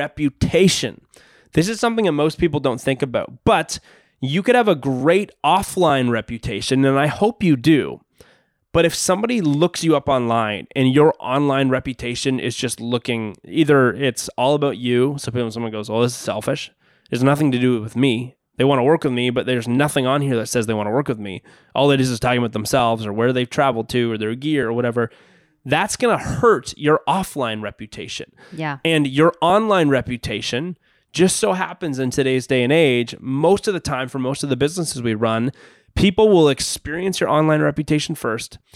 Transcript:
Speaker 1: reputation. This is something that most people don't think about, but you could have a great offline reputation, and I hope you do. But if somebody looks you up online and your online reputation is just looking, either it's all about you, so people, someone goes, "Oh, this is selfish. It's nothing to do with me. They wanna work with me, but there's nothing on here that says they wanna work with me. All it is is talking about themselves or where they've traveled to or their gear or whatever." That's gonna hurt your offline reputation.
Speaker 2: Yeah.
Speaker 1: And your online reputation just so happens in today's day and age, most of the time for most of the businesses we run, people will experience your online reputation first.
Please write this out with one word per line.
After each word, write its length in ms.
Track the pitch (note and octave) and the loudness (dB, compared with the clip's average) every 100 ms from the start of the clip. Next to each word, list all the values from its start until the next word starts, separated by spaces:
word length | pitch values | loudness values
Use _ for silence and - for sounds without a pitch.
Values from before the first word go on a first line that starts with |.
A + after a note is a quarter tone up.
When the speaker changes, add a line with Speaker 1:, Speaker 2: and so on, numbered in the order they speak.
| C#3+ - C#3+ | -6 -2 -4
Speaker 1:
reputation. 680 | - - E3 F#3+ - A#2 - _ _ _ _ _ | 0 0 4 4 2 -4 -10 _ _ _ _ _
This 160 | D#3 F#3 | -2 0
is 120 | A3 | 0
something 240 | A#3 A3+ | -2 0
that 80 | G3 | 0
most 260 | D3 D#3 - | 2 0 0
people 220 | E3+ D3 | -2 0
don't 200 | C3+ A2+ | -2 -2
think 220 | - C3 | -2 -2
about, 300 | C3+ A2+ - B2+ | -2 -4 -6 -4
but 340 | - F#3 D#3 - _ _ _ - | 0 0 0 -10 _ _ _ -10
you 220 | C3+ E3+ | -4 -2
could 120 | G3+ | 2
have 140 | B3 G#3+ | 4 4
a 60 | |
great 560 | C#3+ C#3 B2+ D3 F#3+ G#3 - | 0 0 0 2 2 0 -4
offline 680 | D3 F#3 F#3+ F#3+ E3 C3+ B2 | 0 0 0 0 2 2 0
reputation, 760 | A2+ G#2+ A#2 - G#2 - C3 | -2 -4 -8 -6 -4 0 2
and 140 | C3+ C3+ | 4 2
I 80 | D3 | 0
hope 360 | - G#3 - | 0 -2 2
you 140 | F#3 C3 | 2 2
do. 440 | D3 D3 D2 - _ _ - _ _ _ _ | 4 4 2 -6 _ _ -20 _ _ _ _
But 120 | E3 | 0
if 100 | E3 | 0
somebody 460 | - - F#3 A#3 A#3+ | 0 0 0 0 0
looks 420 | D#3 C#3+ F3 - | 0 2 0 0
you 140 | E3 D3 | 0 0
up 120 | - | 2
online 580 | C3 A#2 A#2 G#2+ G2+ - - | 0 0 0 0 -4 -6 0
and 160 | C3 | 2
your 220 | C3+ D#3 - | 6 4 2
online 520 | - C3+ C#3+ C3+ C3+ | -2 0 0 2 2
reputation 680 | B2+ C3+ B2 A#2+ A#2+ C3+ C3 | 0 -4 -8 -8 -4 -2 -2
is 160 | A2+ | -4
just 260 | - A#2+ - | -4 -6 -6
looking, 560 | A#2 A#2+ - A#2 G#2+ F2+ | -4 -4 -2 -4 -6 -10
either 480 | - F#2+ D3+ C#3 B2 | -6 0 4 6 4
it's 340 | G#2 C3+ - - - | 2 -2 -4 -8 -2
all 180 | B2+ | 0
about 220 | D3 C#3 G#2+ | 2 0 -2
you, 400 | B2 B2 C3+ D3 | 0 2 2 -2
so 120 | - | -6
people, 200 | B2 A2+ | -4 -4
someone 220 | A2+ A2+ | -6 -6
goes, 160 | G#2+ G#2 | -6 -4
"Oh, 140 | A2 | 0
this 100 | B2 | 0
is 60 | A#2+ | -2
selfish. 520 | - G#2 A#2 C#3+ - _ _ _ - | -6 -4 -4 -4 -8 _ _ _ -8
It's 120 | A#2+ | 0
nothing 280 | C3 D3 D3+ | 2 2 2
to 60 | B2 | 2
do 220 | B2+ A#2+ | 2 0
with 160 | G#2+ A#2+ | -2 0
me. 400 | C3+ A#2 B2 - _ - | 0 0 -6 -16 _ -2
They 60 | |
wanna 200 | C3+ C3+ | 0 2
work 200 | B2+ D#3+ | 2 2
with 80 | C#3+ | 0
me, 180 | B2 B2 | -2 -2
but 160 | B2 G#2 | -2 -2
there's 200 | B2 A#2 | -2 0
nothing 380 | B2 D3 C#3+ B2+ | 0 0 0 0
on 140 | C#3+ | 0
here 160 | C#3 A#2 | 0 -2
that 120 | G#2 | -2
says 180 | B2 A2 | -2 -2
they 80 | |
wanna 160 | G#2+ G#2 | -2 -2
work 180 | B2+ C#3+ | -2 -2
with 100 | A2 | -6
me. 240 | G2+ F#2 - - _ | -8 -12 -16 -20 _
All 160 | - C#3+ | 0 2
it 100 | C#3 | 2
is 100 | C3 | 2
is 100 | A#2 | 0
talking 180 | B2 B2 | 0 0
about 140 | A#2 | -2
themselves 540 | G#2 G2+ C3+ A#2 A2+ G#2+ | -4 -2 0 2 0 -4
or 60 | |
where 200 | G#2 B2 | -2 0
they've 160 | B2+ B2 | 0 -2
traveled 400 | - C#3 A2+ A2 | 0 0 0 -2
to 220 | B2 A#2 | -2 -2
or 60 | A2 | -2
their 160 | G#2+ | -6
gear 340 | B2 D3+ D3 A#2 | -6 -2 -2 -2
or 40 | |
whatever." 360 | A#2 B2 A#2 A#2 _ _ _ _ _ | -2 -2 -2 -4 _ _ _ _ _
That's 320 | B2+ D3 G3+ - | -4 -2 -2 -2
gonna 220 | A#3+ E3+ | 0 0
hurt 580 | - - A#3 D#3 - - | -2 0 2 2 -2 -4
your 240 | D3 D3+ - | 2 2 2
offline 540 | F#3 F3+ D3 A#2 G#2+ | -2 -2 -6 -6 -4
reputation. 680 | G#2 - G#2+ - D#2+ - - _ - | -8 -12 -16 -14 -12 -12 -14 _ -18
Speaker 2:
Yeah. 260 | D#3+ D#3 C#3 | -10 -8 -4
Speaker 1:
And 220 | E3 D#3 C#3+ | 0 2 2
your 260 | C3+ E3 - | 4 2 4
online 480 | E3 G3+ A3 F#3+ D3+ | 2 4 4 2 4
reputation 880 | C3 B2 A#2+ - G#2 - A#2+ F3 - _ _ _ | 2 0 -6 -6 -6 -4 -4 -6 -10 _ _ _
just 240 | - F#3 - | 2 2 2
so 180 | G#3+ | -2
happens 440 | F#3 E3+ F3+ E3 C3 | -2 -4 -6 -6 -4
in 120 | C3 | -2
today's 360 | C#3+ C3 C3 - | 0 0 0 0
day 160 | C3 | 0
and 100 | B2 | 2
age, 440 | D#3+ D3 B2 A#2+ - | 4 4 2 -2 -6
most 480 | C3 C3+ E3 G3 G#3+ | -6 0 2 2 0
of 60 | |
the 60 | F3 | -4
time 280 | - C3 B2+ | -4 -6 -6
for 100 | C3+ | -4
most 240 | B2+ C#3 | -4 -4
of 60 | C#3+ | -4
the 60 | B2+ | 0
businesses 460 | D3 F3+ D#3+ C3 | -2 -2 -6 -4
we 120 | A#2 | -2
run, 360 | G#2+ A2+ A2+ B2+ - - _ _ | 0 0 0 -2 -6 -18 _ _
people 340 | - G3 F#3 G#3+ | 0 2 4 4
will 200 | F3+ D3+ | 6 6
experience 680 | C3 - - D3 D#3+ F#3+ F3+ | 2 -4 -8 -8 -6 -4 -2
your 100 | - | 0
online 300 | D3+ D#3 D3+ | 2 4 2
reputation 520 | D3+ D3+ D3 D3+ - | 2 0 -2 -2 -2
first. 440 | D3+ B2 A2+ - - _ | -6 -6 -6 -8 -18 _